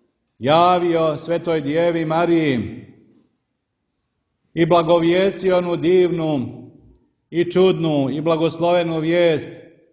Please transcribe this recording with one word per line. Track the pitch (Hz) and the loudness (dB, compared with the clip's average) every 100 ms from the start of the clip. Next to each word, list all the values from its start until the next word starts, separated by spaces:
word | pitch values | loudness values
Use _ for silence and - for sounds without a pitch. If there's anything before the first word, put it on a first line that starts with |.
| _ _ _ - | _ _ _ -6
javio | 117 160 175 180 175 165 160 143 | 2 4 4 2 0 0 0 -4
Svetoj | - 170 170 160 | -4 -4 -2 -4
Djevi | 139 156 170 165 160 | -2 -2 0 -2 -2
Mariji | 160 170 165 156 123 98 117 - - _ _ _ _ _ _ _ _ _ _ _ _ _ _ _ | 0 2 2 2 0 -4 -10 -18 -20 _ _ _ _ _ _ _ _ _ _ _ _ _ _ _
i | 156 165 | -2 2
blagovijestio | 170 160 170 165 180 190 185 190 180 | 4 4 2 4 2 0 -2 0 0
onu | 175 170 | 0 -2
divnu | 156 185 180 165 160 147 117 - - - - _ _ _ _ | 2 2 2 0 -2 -2 -4 -10 -20 -20 -20 _ _ _ _
i | 160 170 | -4 -2
čudnu | 180 190 160 160 147 135 | 2 2 2 -2 -2 -2
i | 143 | -2
blagoslovenu | 160 160 165 160 170 175 170 160 | -2 0 -2 -2 0 0 0 -4
vijest | 156 170 170 151 - - - _ _ | -2 2 2 0 -6 -16 -20 _ _